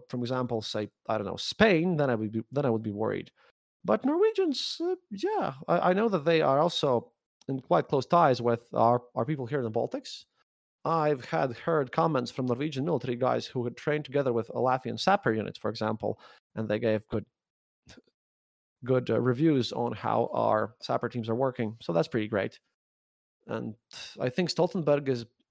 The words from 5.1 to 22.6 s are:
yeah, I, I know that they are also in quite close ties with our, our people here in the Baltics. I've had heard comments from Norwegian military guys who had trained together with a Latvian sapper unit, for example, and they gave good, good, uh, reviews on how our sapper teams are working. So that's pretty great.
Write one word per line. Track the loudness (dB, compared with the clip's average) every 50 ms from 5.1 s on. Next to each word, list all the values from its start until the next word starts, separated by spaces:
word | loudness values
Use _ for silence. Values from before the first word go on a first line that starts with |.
yeah, | -12 -4 -4 -2 -2 0 -2 -2 -4 -6 -2 0
I, | 0 2 4 2
I | 2
know | 4 2 2
that | 0 0 2
they | 4 2 4
are | 4 4 4 4
also | 4 2 2 0 0 2 2 2 0 -4 _ _ _ _ _ _ _ -8
in | -8 -8
quite | -2 0 0 0 2 2
close | 0 0 2
ties | 4 4 6 6 6 4 4
with | 2 0 0 0 -2 -6 0
our, | 4 4 6 6 4 0 -4 _
our | -4 -2
people | -2 -2 -6 -6
here | -6 -4 -4
in | -4
the | -2
Baltics. | -2 -2 -2 -2 -6 -8 -10 -10 -16 -16 -18 _ _ _ _ _ _ _ _ _ _ _ -2
I've | 0 0 2 4 2 2 0 -2
had | -4 -2 0 0 0 -2 -4
heard | -2 0 0 0 0 0
comments | 0 2 2 2 2 0 -2 -2
from | -4 -4 -2
Norwegian | -2 0 0 -2 -4 -4 -4 -2
military | 0 -2 -2 -2 -4 -4 0
guys | 2 2 2 0 -2
who | -4 -6 -4 -4
had | -4 -6
trained | -6 -4 -4 -4 -4 -4
together | -2 -2 0 0 2
with | 0 0 -2 -4
a | -4
Latvian | -2 0 2 2 0 -2 -6 -8 -2
sapper | 2 2 2 4 2 2 0
unit, | 0 -2 -6 -8 -6
for | -6 -6
example, | -4 -2 -2 -2 -2 -2 -4 -4 -4 _ -10 -20 -20 -20 _ _ _
and | -8 -4 -2
they | -2 0
gave | 2 0 0 0 -2 _
good, | -6 -6 -6 _ _ _ _ _ _ _ _ _ _ _ _ _ -20 -20 _ _ _ _ _ _ _ _ _ _ _ _ _ _ _ _ -2
good, | 0 0 0 2 2
uh, | 0 2
reviews | 2 2 2 2 4 4 4 4 2 0 -2
on | -4 -4 -4
how | -6 -4 -2 0 0 2 0 0 0
our | 0 2 2 2 2 0 -2 -8 _
sapper | -8 -4 -4 -2 -2 -4
teams | -6 -6 -4 -4
are | -2
working. | 0 -2 -2 -2 -2 -6 -6 -6 -10
So | -8 -2
that's | 0 0 0 0
pretty | -2 -4 -4 -2
great. | -2 -2 -2 -2 -6 -12